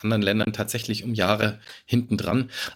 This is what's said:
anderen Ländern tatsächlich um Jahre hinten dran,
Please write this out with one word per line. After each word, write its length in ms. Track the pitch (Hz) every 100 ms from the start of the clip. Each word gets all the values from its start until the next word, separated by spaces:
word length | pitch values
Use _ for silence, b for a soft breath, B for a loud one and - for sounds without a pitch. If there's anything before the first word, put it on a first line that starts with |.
anderen 220 | 107 110
Ländern 320 | 101 107 107
tatsächlich 500 | 107 107 117 - 107
um 80 | 117
Jahre 460 | 110 92 107 107 107 B B
hinten 320 | B 117 120 104
dran, 320 | 87 123 131 B B